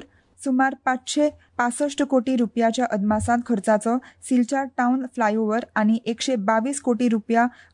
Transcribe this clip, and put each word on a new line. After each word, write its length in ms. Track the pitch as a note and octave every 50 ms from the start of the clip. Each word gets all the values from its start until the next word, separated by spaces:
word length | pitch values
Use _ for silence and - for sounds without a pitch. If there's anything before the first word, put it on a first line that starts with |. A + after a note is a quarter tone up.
| - - _ _ _ _ _ _
सुमार 360 | - C#4 C4 B3+ C4 C4+ C4+ C4 _
पाचशे 440 | C4+ B3+ B3+ - - - D4+ D4 D4+ D4 - _ _ _ -
पासष्ट 460 | B3 A#3+ A#3+ - D4 D4 C#4 - C#4+
कोटी 320 | C#4 C4+ C4 A3+ C4 C4
रुपयाच्या 500 | A#3+ A#3+ G#3 - A#3 A#3 A3+ A3+ - B3 -
अदमासात 460 | - G#3 G3 G#3 G#3+ G#3+ G#3+ - A#3+ A#3+ A#3+
खर्चाचो 520 | - A#3+ G#3 F#3 - G#3+ G#3+ - A3+ A#3 B3+ - - - _ -
सिलचार 420 | - C4 B3 B3 A3 C#4 C4+ C#4 C4 - -
टावन 280 | B3 A#3+ B3+ C4 C4 B3 -
फ्लायओव्हर 500 | - A3+ G#3+ G#3+ A3 A3 G#3+ G#3+ A#3 B3 - _
आनी 220 | A3 G#3+ G#3+ A3 A#3 -
एकशे 300 | - A#3 A#3 - - C4 A3+
बावीस 440 | F#3+ G3+ A3 A3 A3 C4+ C#4+ C#4
कोटी 280 | - C4 A#3+ A3 B3 A#3+
रुपया 380 | A3 A3 G#3 - A3+ A3+ A#3+ B3 - - - _